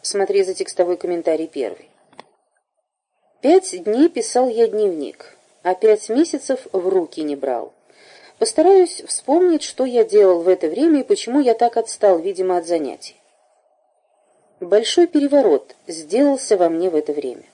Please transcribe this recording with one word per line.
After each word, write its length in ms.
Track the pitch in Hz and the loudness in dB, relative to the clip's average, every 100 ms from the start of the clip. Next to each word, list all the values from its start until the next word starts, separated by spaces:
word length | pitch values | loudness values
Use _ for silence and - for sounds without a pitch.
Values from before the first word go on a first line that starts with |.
Смотри 420 | - 202 196 196 | -6 -4 0 0
за 120 | 185 | 0
текстовой 420 | 185 185 - 180 175 | -4 -8 -2 -2 -2
комментарий 520 | - 175 165 160 160 | -4 -4 -2 -4 -4
первый. 420 | 147 113 90 _ _ _ _ - _ _ _ _ _ _ _ _ _ _ _ | -8 -8 -10 _ _ _ _ -20 _ _ _ _ _ _ _ _ _ _ _
Пять 400 | 254 370 370 359 | 2 2 2 -10
дней 260 | 320 226 330 | -4 2 2
писал 400 | 254 226 247 254 | 2 -4 0 0
я 200 | 226 226 | 0 0
дневник, 680 | 208 208 165 127 - - _ _ _ | 2 -2 -2 -10 -12 -20 _ _ _
а 120 | 175 | -4
пять 340 | 185 220 214 - | 0 2 2 0
месяцев 580 | 233 330 285 - 262 - | -2 0 -2 -6 -6 -4
в 160 | 190 180 | -4 0
руки 320 | 190 160 - | 0 -2 -8
не 140 | 151 143 | -8 -6
брал. 380 | 135 120 - _ _ _ - - - _ | -6 -6 -8 _ _ _ -20 -20 -20 _
Постараюсь 640 | - - 330 392 349 - - | -4 2 4 6 4 -2 -10
вспомнить, 580 | - - 311 359 311 | -10 -2 2 2 0
что 200 | - - | -4 -6
я 200 | 262 240 | -2 0
делал 360 | 214 208 196 175 | 2 4 4 4
в 80 | 170 | 2
это 200 | 180 160 | 0 0
время 320 | 170 320 294 | 0 2 2
и 40 | |
почему 360 | 247 202 - 262 | 0 -4 0 0
я 140 | 254 | 2
так 220 | 226 240 233 | 2 0 0
отстал, 420 | 226 - 208 175 | -6 0 2 2
видимо, 360 | 175 180 185 180 | 0 -4 -2 -2
от 100 | 165 | -2
занятий. 500 | 170 139 80 - _ _ _ _ _ _ _ _ _ _ _ _ _ _ _ | -4 -4 -10 -18 _ _ _ _ _ _ _ _ _ _ _ _ _ _ _
Большой 480 | 175 202 233 - 339 | 0 0 2 0 2
переворот 680 | 294 277 285 226 143 - - - | 2 2 2 4 2 -2 -20 -16
сделался 680 | 165 151 214 285 269 - 196 | -16 -4 0 2 0 0 2
во 140 | 170 | 2
мне 180 | 165 180 | 0 -2
в 60 | |
это 180 | 156 151 | -2 -4
время. 320 | 147 127 113 - | -6 -6 -12 -20